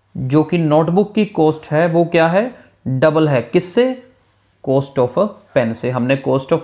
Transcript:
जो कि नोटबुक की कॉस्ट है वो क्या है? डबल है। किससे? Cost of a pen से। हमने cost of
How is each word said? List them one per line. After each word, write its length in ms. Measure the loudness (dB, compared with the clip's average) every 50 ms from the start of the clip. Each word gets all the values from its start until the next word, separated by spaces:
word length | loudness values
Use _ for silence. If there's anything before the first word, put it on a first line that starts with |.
| _ _ -12
जो 280 | -8 -6 0 2 2 2
कि 140 | 2 0 0
नोटबुक 560 | 0 2 2 2 2 2 2 0 0 0 0
की 100 | -2 -2
कॉस्ट 460 | -2 0 0 0 0 0 -2 -6 -4
है 160 | -2 0 0 2
वो 160 | 2 0 0
क्या 220 | 2 2 2 2 2
है? 400 | 2 0 -2 -2 -8 -14 -20 _ _ _ -8 -6
डबल 400 | -2 2 2 2 2 2 0 2
है। 120 | 0 0 -2
किससे? 420 | 0 0 -2 -2 0 0 0 0 0 -2 -6 -12 -20 _ _ _ _ _ _ _ _ _ _ -6
Cost 340 | -2 -2 -2 -2 -2 -2 -2
of 180 | -2 0 0
a 100 | -2 -2 -2 -4 -12 _ _ -2
pen 160 | -2 -2 -2 -4
से। 160 | -4 -6 -4
हमने 260 | -4 -2 0 0 -2 -2
cost 340 | 0 -2 -2 -2 0 0 -2
of 100 | -2